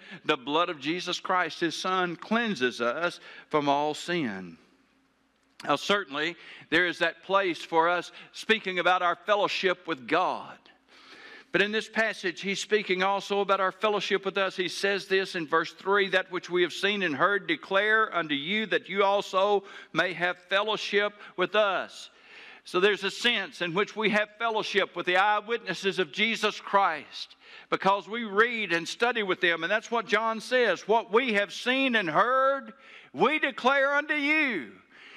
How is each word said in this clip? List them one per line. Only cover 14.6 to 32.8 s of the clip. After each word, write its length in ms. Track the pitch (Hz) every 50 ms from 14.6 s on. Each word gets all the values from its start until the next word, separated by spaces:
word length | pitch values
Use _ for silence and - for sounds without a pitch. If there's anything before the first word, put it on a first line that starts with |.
| 180 160
says 380 | - - 196 196 202 185 151
this 280 | - 190 190 190 190 -
in 120 | 180 160
verse 260 | 135 165 165 165 -
three, 360 | - - - 190 196 202 196 185
"That 220 | 180 185 185 -
which 200 | 180 180 - -
we 100 | 175 180
have 140 | 175 160 -
seen 280 | - 190 202 208 202
and 140 | 185 165 139
heard 300 | 131 165 190 202 196 170
declare 680 | 165 160 - - - 190 190 208 214 220 220 220 214 196
unto 200 | 175 165 151 143
you, 320 | 139 143 170 208 220 220
that 240 | 196 175 151 123 160
you 140 | 185 196 202
also 600 | 196 202 202 190 - 196 185 196 208 208 196 196 - - - - - -
may 180 | 156 175 190
have 260 | 180 156 175 180 175 - - -
fellowship 640 | 196 202 214 214 208 - - - 202 202 208 208 208 - - - - -
with 180 | 180 175 -
us." 540 | 214 214 202 180 147 113 101 - - - - _ - - - - - - - - - -
So 140 | - - 180
there's 240 | 185 208 196 175
a 80 | 190 190
sense 500 | - - - 240 240 208 190 156 - -
in 140 | 175 175 160
which 220 | 196 208 - -
we 140 | 202 220 202
have 260 | 214 214 214 - - -
fellowship 560 | 233 233 220 214 180 - - 196 175 - -
with 100 | 175 165
the 120 | 180 180
eyewitnesses 840 | 185 196 214 208 208 202 214 233 233 226 185 170 - 190 196 165 175
of 140 | 180 147
Jesus 480 | - 185 214 226 220 170 214 208 - -
Christ 720 | - - - 196 196 175 160 143 113 - - - - - - _ - - - - - -
because 380 | 170 151 - 190 202 202 160 185
we 140 | 220 240
read 500 | 233 208 196 202 226 240 240 220 208 170
and 160 | 170 170 170 -
study 360 | - - 233 240 240 226 208
with 160 | 185 175 -
them. 240 | 180 175 170 165 160
And 60 | 175
that's 200 | 208 226 - -
what 160 | 233 233 208
John 320 | - 196 214 226 226 226 220
says, 480 | - - 254 254 240 208 170 151 -
"What 240 | 185 220 226 190 185
we 220 | 196 233 269 240
have 200 | 208 202 202 175
seen 440 | - - - 240 254 269 269 262 233
and 120 | 220 190 160
heard, 640 | 147 170 208 247 262 262 269 269 277 277 233 220 - -